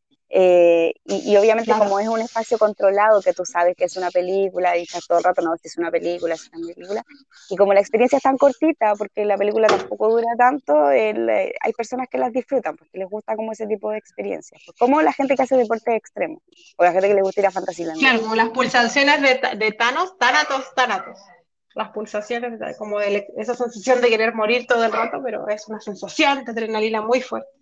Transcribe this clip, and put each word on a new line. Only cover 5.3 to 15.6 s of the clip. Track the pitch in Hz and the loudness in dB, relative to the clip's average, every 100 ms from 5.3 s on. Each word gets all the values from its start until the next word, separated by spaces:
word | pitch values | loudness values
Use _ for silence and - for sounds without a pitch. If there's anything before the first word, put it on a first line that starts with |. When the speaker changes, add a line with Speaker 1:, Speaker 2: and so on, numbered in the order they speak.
| 180 | 0
Speaker 1:
"No, | 165 165 | -2 -4
si | 160 | -8
es | - | -6
una | 170 | -4
película, | 170 170 175 170 160 | -2 -4 -4 -4 -6
si | - | -10
es | |
una | 165 170 | -14 -14
película". | 175 180 214 - 285 _ _ - | -14 -10 -10 -10 -20 _ _ -10
Y | 190 | 0
como | 202 | 4
la | 196 | 4
experiencia | 196 220 247 277 | 2 2 2 2
es | |
tan | 269 269 | 0 2
cortita, | 277 254 320 311 214 208 | 2 2 0 2 0 -2
porque | 202 - 208 | -4 -4 -2
la | 196 | 0
película | 208 220 220 | 0 2 2
tampoco | 185 - 208 220 | 2 -2 -2 0
dura | 233 233 233 | 0 -2 2
tanto, | 247 277 - 302 - | 2 2 0 2 4
el, | 139 214 214 117 | 2 2 0 0
eh, | 220 190 - | 0 -2 -4
hay | - | -6
personas | - 220 254 254 | -6 -8 -8 -6
que | 262 | -4
las | 254 | -4
disfrutan, | 247 - 269 170 156 | -4 -2 -4 -4 -8
porque | _ 185 | _ -12
les | 185 | -10
gusta | 214 - 220 | -10 -8 -6
como | 220 | -6
ese | 220 214 | -8 -6
tipo | 208 214 | -4 -4
de | 214 | -8
experiencias. | - - 202 165 - _ - | -10 -10 -8 -8 -12 _ -20
Pues, | _ | _
como | 247 294 | 2 4
la | 311 | 2
gente | - 269 277 | 0 0 0
que | |
hace | 254 | 2
deporte | 262 | 2